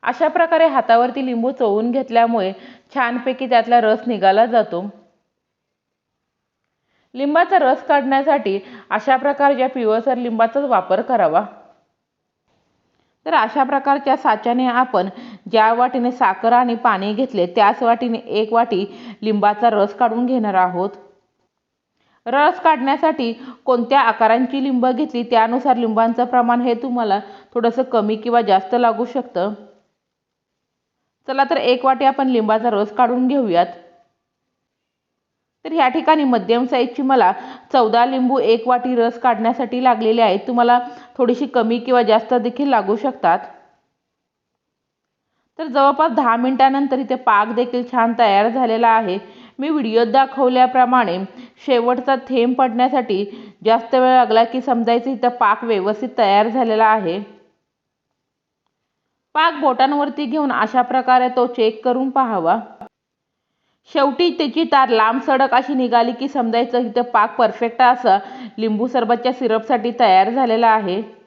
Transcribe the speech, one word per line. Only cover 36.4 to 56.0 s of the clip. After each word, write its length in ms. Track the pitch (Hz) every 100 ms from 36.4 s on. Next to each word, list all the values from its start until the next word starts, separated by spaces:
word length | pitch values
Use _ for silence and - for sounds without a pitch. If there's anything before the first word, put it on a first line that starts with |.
| 185 233 254
साईजची 360 | 254 240 -
मला 300 | 262 262 185 - - - _
चौदा 320 | 269 220 233 247
लिंबू 340 | 262 254 269
एक 280 | 214 226 226
वाटी 280 | 247 254 247
रस 240 | 233 233
काढण्यासाठी 640 | 254 220 240 254 240 247
लागलेले 380 | 254 226 220 233
आहेत. 180 | 226 190 202
तुम्हाला 320 | 240 240 247 240 - - -
थोडीशी 280 | 247 247 285
कमी 320 | 254 226 240
किंवा 220 | 240 247
जास्त 320 | 226 220 220
देखील 340 | 247 220 247 285
लागू 280 | 240 196 202
शकतात. 440 | 269 254 180 165 - - _ _ _ _ _ _ _ _ _ _ _ _ _ _ _ _ _ _ _ -
तर 80 | 320
जवळपास 440 | 254 277 277 311
दहा 240 | 240 262 233
मिनिटांनंतर 640 | 254 262 269 269 277 262
इथे 160 | 262 254
पाक 320 | 247 208 214
देखील 360 | 226 240 247 247
छान 220 | 254 226 226
तयार 300 | 226 196 214
झालेला 380 | 233 247 226 233
आहे. 300 | 226 214 190 - - - -
मी 100 | 277
व्हिडिओत 380 | 302 226 220 233
दाखवल्याप्रमाणे 1080 | 262 262 262 254 254 254 254 247 254 214 175 196 - - _ -
शेवटचा 500 | 247 240 247 254 269 254
थेंब 260 | 254 240 254
पडण्यासाठी 720 | 262 226 254 269 233 196 202 - - - 220
जास्त 300 | 226 - 262
वेळ 200 | 254 254
लागला 280 | 240 220
की 180 | 233 262
समजायचं 500 | 254 240 226 233 254
इथं 180 | 247 247
पाक 340 | 247 220 214
व्यवस्थित 460 | 233 214 185 214